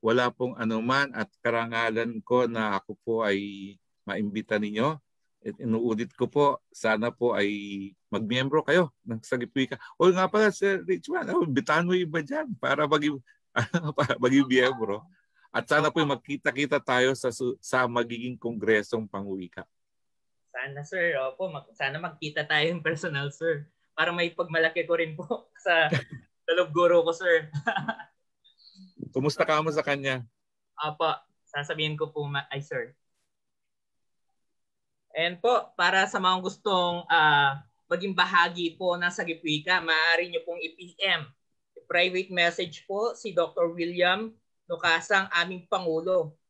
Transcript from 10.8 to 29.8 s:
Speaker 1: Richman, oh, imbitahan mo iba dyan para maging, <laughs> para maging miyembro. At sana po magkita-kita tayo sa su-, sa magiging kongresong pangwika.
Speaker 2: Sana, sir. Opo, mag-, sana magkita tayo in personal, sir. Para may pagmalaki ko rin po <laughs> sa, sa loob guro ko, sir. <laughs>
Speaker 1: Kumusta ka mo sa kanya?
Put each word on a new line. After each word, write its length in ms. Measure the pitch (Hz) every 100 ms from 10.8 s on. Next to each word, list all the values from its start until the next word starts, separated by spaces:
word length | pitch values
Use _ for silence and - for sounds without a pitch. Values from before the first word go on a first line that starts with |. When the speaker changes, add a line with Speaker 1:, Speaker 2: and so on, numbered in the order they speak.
| 165
Speaker 1:
Richman, 400 | 180 - 349 240
oh, 80 | 349
imbitahan 480 | 170 131 - 156 175
mo 80 | 185
iba 240 | 170 160
dyan 320 | 151 294 302 185
para 240 | 131 139 151
maging, 320 | 151 151 143 _ _ _ -
<laughs> 400 | 117 175 156 143
para 160 | 143 123
maging 240 | 123 135 135
miyembro. 560 | 127 127 123 107 101 156 _ _ _ _
At 160 | 120 117
sana 240 | 147 151
po 160 | 170 151
magkita-kita 720 | 127 - 143 - 127 143 143 -
tayo 320 | 127 127 131
sa 160 | 127
su-, 240 | 113 123 -
sa 320 | - 131 123
magiging 480 | 120 117 117 123 123
kongresong 720 | 120 117 107 110 101 113 107
pangwika. 560 | 98 98 95 90 - 87 _ _ _ _ _ _ _ _
Speaker 2:
Sana, 320 | - 170 143 147
sir. 320 | 190 170 143 131
Opo, 160 | 131 185
mag-, 200 | 151 -
sana 240 | _ 135 151
magkita 480 | 175 156 151 151 151
tayo 200 | 151 160
in 120 | 175
personal, 520 | 156 160 180 143 143
sir. 320 | - 165 151 147 _ _ -
Para 160 | 165
may 160 | 175 170
pagmalaki 520 | - 170 160 160 170 160
ko 160 | 170
rin 160 | 160 156
po 320 | 156 214 -
<laughs> 160 | - 196
sa, 240 | 165 156 156 - 139 - _ -
sa 60 |
loob 160 | 170 170
guro 280 | 151 175 175
ko, 120 | 165
sir. 360 | 165 180 165 156
<laughs> 680 | 143 - 151 143 226 - _ _ _ _ _ _ 190 190 _ - 131
Speaker 1:
Kumusta 320 | 143 - 160
ka 160 | 151
mo 80 | 156
sa 80 |
kanya? 480 | 151